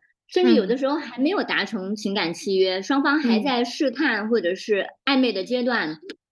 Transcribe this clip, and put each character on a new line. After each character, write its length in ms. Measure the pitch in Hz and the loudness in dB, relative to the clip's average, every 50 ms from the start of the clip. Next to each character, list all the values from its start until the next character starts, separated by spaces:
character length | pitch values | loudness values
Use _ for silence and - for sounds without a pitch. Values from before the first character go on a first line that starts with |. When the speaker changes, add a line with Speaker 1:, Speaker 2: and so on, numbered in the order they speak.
| _ _ _ _ _ _ | _ _ _ _ _ _
Speaker 1:
甚 160 | - 359 359 | 0 2 4
至 80 | 247 220 | 6 6
有 100 | 214 190 | 4 4
的 120 | 190 240 | 2 0
时 120 | 254 269 269 | 0 0 -2
候 60 | 294 | -2
还 240 | 320 277 - - 247 | -2 -4 -8 -4 -2
没 100 | 262 311 | -2 0
有 120 | 392 403 | 0 -2
达 220 | - - 165 160 196 | -2 -2 -2 -2 -2
成 320 | 202 226 196 185 190 214 | -2 -4 -6 -6 -6 -6
情 180 | 208 - 202 196 | -4 -4 -2 -2
感 180 | 208 180 160 170 | -2 -2 -2 -4
契 200 | - - 202 190 | -6 -4 0 2
约， 220 | 190 190 185 185 190 | 2 2 2 0 -2
Speaker 2:
嗯。 40 | 196 | -2
Speaker 1:
双 180 | - 285 277 | 0 0 2
方 160 | 277 294 285 311 | 2 2 2 2
还 200 | 294 233 226 214 | 2 2 2 2
在 240 | 208 285 254 240 247 | 2 0 0 0 -2
试 260 | 254 - - 320 262 | -2 -2 -2 -2 -2
探 380 | 233 254 311 269 226 208 208 220 | 0 0 0 0 0 0 0 0
或 120 | 240 220 | 0 0
者 140 | 175 170 185 | 2 0 -2
是 320 | 190 - - 208 196 - - - _ _ | -2 -2 -2 0 0 -2 -4 -10 _ _
暧 140 | 269 277 262 | 0 2 4
昧 140 | 262 233 | 4 2
的 100 | 202 190 185 | 0 -2 -2
阶 180 | - 247 247 240 | -2 -2 0 0
段， 260 | 254 240 220 180 156 156 156 - 381 - - _ _ | 0 0 0 -2 -4 -6 -8 -14 -18 -20 -20 _ _